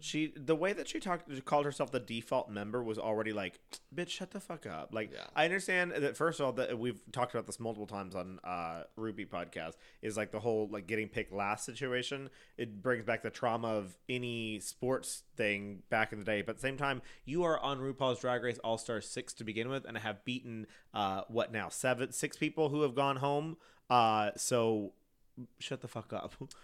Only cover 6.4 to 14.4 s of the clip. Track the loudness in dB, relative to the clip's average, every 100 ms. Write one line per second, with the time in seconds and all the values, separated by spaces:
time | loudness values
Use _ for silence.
6.4 | 2 2 0 0 0 -2 -6 -2 0 0
7.4 | -4 -4 -4 -4 -4 -6 -4 -6 -6 -8
8.4 | -6 -4 -4 -6 -10 -6 -6 -4 -6 -6
9.4 | -4 -6 -8 -10 -18 -8 -4 -2 -2 0
10.4 | 2 2 0 -4 -2 -2 0 -2 -2 0
11.4 | 0 0 -4 -4 0 0 0 -4 -8 -16
12.4 | -14 -6 -6 -2 0 0 0 0 -2 0
13.4 | 2 2 2 0 -2 -8 -4 -2 -2 -4